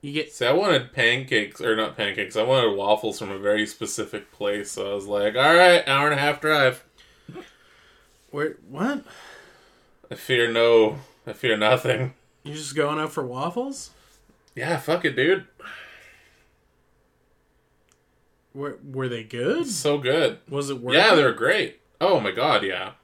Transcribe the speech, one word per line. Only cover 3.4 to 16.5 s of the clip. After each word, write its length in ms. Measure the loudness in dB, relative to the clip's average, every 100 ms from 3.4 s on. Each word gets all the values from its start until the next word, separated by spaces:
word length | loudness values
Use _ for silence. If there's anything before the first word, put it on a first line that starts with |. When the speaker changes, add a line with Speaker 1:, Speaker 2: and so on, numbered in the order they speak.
| -2 0 -2
Speaker 2:
specific 640 | -6 -10 -8 -8 -10 -14
place, 380 | _ -6 -4 -8
so 180 | -8 -6
I 40 |
was 120 | -6 -4
like, 280 | -2 -2
"All 200 | 2 4
right, 320 | 6 8 6 4
hour 180 | 2 2
and 80 | 0
a 40 |
half 180 | 0 -2
drive." 420 | 0 2 2 0 _ _ _ _ -20 -20 -20 _ _ _ _ _ _ _ _
Speaker 1:
Wait, 200 | -6 -6 -6 -18
what? 360 | -6 -4 -4 -10 -20 -20 -20 -20 _ _ _ _ _ -18
Speaker 2:
I 40 |
fear 360 | -16 -2 2 2
no, 480 | 4 6 6 6 0 -16 _ -16
I 60 |
fear 220 | -6 -2 2
nothing. 580 | 4 2 2 -2 -4 -10 _ _
Speaker 1:
You 100 | -16
just 200 | -14 -10
going 240 | -2 -2 -2
out 140 | -4
for 120 | -6
waffles? 680 | -8 -6 -6 -6 -8 -10 -16 _ _ _ _ _ _
Speaker 2:
Yeah, 220 | -10 -4 -4
fuck 260 | 0 0 0
it, 100 | 0
dude. 300 | 2 2 -2 _ -20 -18 -20 -20 -20 _ _ _ _